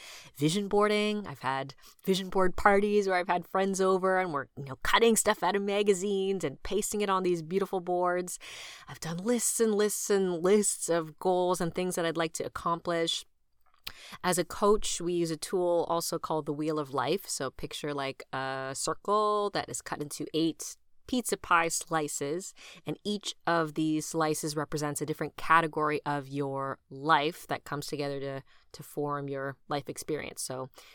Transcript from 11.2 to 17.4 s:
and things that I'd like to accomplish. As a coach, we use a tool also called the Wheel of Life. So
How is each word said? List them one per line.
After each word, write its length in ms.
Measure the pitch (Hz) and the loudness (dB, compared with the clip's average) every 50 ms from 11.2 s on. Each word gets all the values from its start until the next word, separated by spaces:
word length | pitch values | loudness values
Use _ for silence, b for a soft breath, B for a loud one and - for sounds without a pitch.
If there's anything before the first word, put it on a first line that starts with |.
| - 190 180 180 180 180 180 170 | 0 2 2 4 4 2 2 2
and 120 | 180 165 - | 0 -2 -2
things 200 | 185 180 180 180 | -2 -2 -2 0
that 100 | 185 165 | 0 0
I'd 140 | 165 156 170 | 0 0 0
like 160 | 165 165 - | -2 -2 -2
to 100 | - - | -4 -6
accomplish. 800 | 165 - - - 175 170 170 - 175 170 165 170 170 - - - - _ _ _ _ _ _ _ _ _ _ _ B B B B B B B | -6 -6 -4 -2 -2 -2 -2 -2 -2 0 0 0 0 0 -4 -6 -10 _ _ _ _ _ _ _ _ _ _ _ B B B B B B B
As 140 | - 180 170 | -2 0 2
a 80 | 175 165 | 2 0
coach, 560 | - - - 214 202 220 214 - - - - | -2 -2 2 4 6 6 4 4 0 -2 -2
we 140 | 170 175 180 | -2 -2 0
use 160 | 175 170 160 | 0 0 0
a 60 | 160 151 | -2 -4
tool 480 | - - 202 180 175 175 175 170 151 - | -4 -2 0 2 4 4 4 4 2 2
also 300 | 170 170 - - 170 160 | 0 -2 0 -2 -4 -4
called 260 | - - 160 156 151 | -2 -2 -2 -2 -2
the 80 | 151 | -2
Wheel 260 | 143 151 151 160 156 151 | -4 -2 -2 -2 -2 -2
of 140 | 143 135 | -4 -2
Life. 340 | 131 135 120 139 175 202 - | -2 0 0 2 0 -2 -2
So 220 | - - - | -4 -6 -4